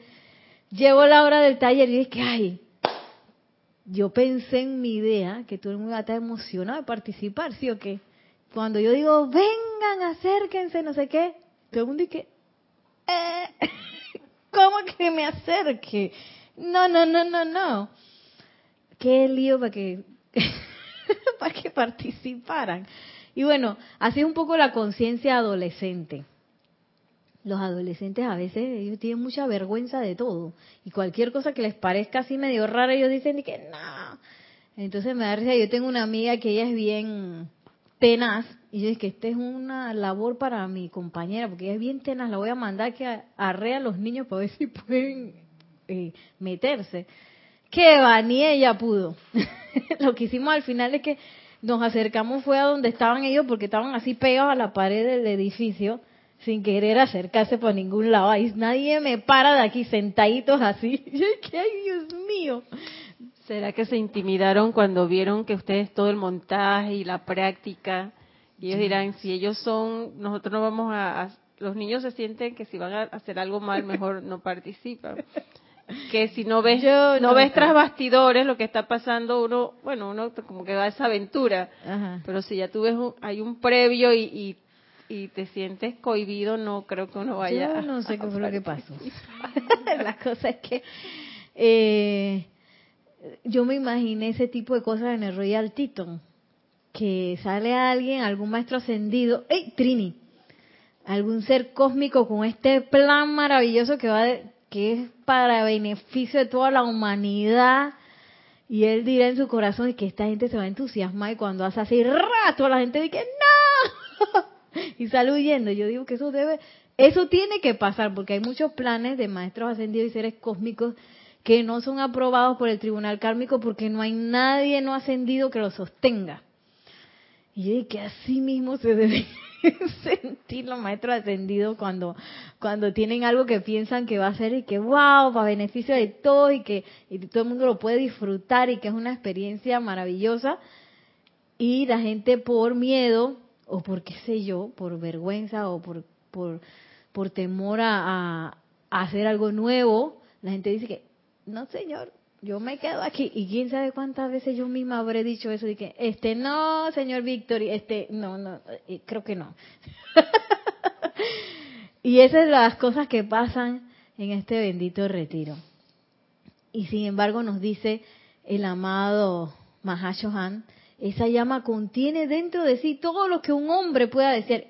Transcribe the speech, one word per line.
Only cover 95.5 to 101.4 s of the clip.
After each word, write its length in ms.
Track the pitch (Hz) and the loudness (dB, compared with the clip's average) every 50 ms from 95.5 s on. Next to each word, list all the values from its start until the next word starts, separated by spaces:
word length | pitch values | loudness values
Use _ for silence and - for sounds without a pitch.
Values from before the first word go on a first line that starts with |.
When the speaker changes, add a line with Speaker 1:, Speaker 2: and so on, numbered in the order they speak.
| 208 220 220 214 - | -2 -2 -2 -4 -4
Speaker 1:
Teton, 480 | - 285 - - - 185 170 170 165 - _ _ _ _ _ _ _ _ _ _ _ _ _ | -6 -6 -6 -6 -10 -10 -10 -12 -14 -16 _ _ _ _ _ _ _ _ _ _ _ _ _
que 480 | - - 220 202 190 185 185 180 180 175 - | -10 -6 -4 -2 -2 -2 -2 -4 -4 -4 -4
sale 300 | 196 190 202 214 233 247 | -4 -4 -2 0 0 0
alguien, 480 | 254 254 254 254 254 254 254 269 269 | 2 2 2 2 0 0 -2 -2 -2
algún 280 | 247 208 202 196 208 208 | -2 -2 -4 -4 -4 -4
maestro 280 | 214 233 240 240 262 254 | -4 -4 -4 -4 -6 -6
ascendido, 680 | 247 247 233 214 208 208 202 247 247 233 240 240 - - | -4 -4 -4 -4 -2 -2 0 0 2 2 0 0 0 -2
¡ey, 240 | 311 370 330 233 - | -2 -2 -2 -4 -2
Trini! 400 | - 254 254 254 233 202 180 165 - _ _ _ _ _ _ _ _ _ _ _ _ _ _ _ _ _ | 0 2 2 2 2 -2 -4 -6 -12 _ _ _ _ _ _ _ _ _ _ _ _ _ _ _ _ _
Algún 360 | - 196 202 202 214 226 226 | -4 -2 -2 0 0 -2 -2